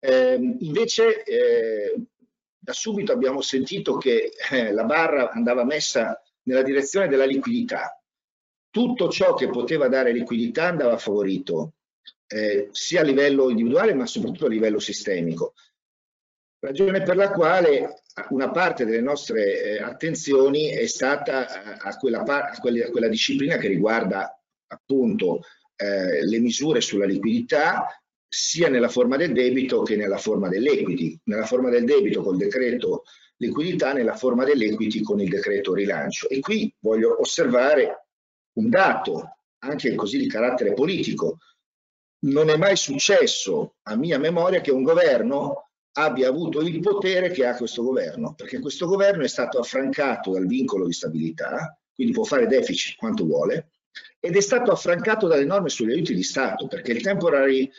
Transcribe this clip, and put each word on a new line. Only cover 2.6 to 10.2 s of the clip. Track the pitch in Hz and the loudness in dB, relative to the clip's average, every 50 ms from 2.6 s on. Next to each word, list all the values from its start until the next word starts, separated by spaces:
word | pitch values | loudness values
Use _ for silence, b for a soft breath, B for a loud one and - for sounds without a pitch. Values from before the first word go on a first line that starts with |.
| - - 123 | -14 -12 -10
subito | - - 220 214 202 - - 139 | -8 -6 -4 -4 -4 0 0 0
abbiamo | 120 127 131 135 139 | 2 2 0 0 -2
sentito | - - - 131 123 - - 190 - 151 123 | -4 -2 -2 -2 -2 -2 -4 -6 -2 -2 -2
che, | - - 127 120 113 110 - - - - - | 0 2 2 2 2 2 0 -6 -8 -6 -2
eh, | 143 127 117 110 104 | -2 0 0 0 0
la | 110 185 | 0 0
barra | 113 151 160 165 165 151 139 123 113 | 0 2 2 2 2 2 0 0 0
andava | - 113 117 120 123 127 120 | -2 -2 0 0 2 2 0
messa | 127 151 151 - - - 131 113 110 107 - _ _ _ _ _ | 0 0 -2 -4 -2 -2 -2 -2 -2 -4 -10 _ _ _ _ _
nella | 127 127 131 131 | 0 0 2 2
direzione | 135 139 143 139 139 - 196 196 170 | 2 0 0 -2 0 0 0 0 2
della | 139 135 135 | 2 2 2
liquidità. | 135 135 135 131 123 117 120 - - - 85 85 - - _ _ _ _ _ _ _ _ _ _ _ _ _ _ _ | 2 0 -2 -2 -2 -2 -2 -2 -4 -6 -6 -8 -8 -12 _ _ _ _ _ _ _ _ _ _ _ _ _ _ _
Tutto | _ 208 247 233 233 - 180 165 | _ 0 0 0 0 0 -2 -2
ciò | - - 190 180 170 | 0 2 2 2 4
che | - 131 120 | 2 0 -2
poteva | 123 120 120 120 160 151 139 127 | -2 -4 -4 -2 0 0 2 2
dare | 127 131 131 120 120 | 2 2 2 2 2
liquidità | 120 | 0